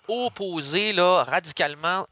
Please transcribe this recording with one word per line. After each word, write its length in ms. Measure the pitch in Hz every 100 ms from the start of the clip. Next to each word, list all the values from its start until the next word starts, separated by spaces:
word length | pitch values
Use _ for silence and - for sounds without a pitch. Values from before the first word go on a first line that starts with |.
| -
opposé, 840 | 233 247 - 196 165 139 165 208
là, 320 | 190 180 180
radicalement 800 | 123 160 165 - 151 147 160 185 -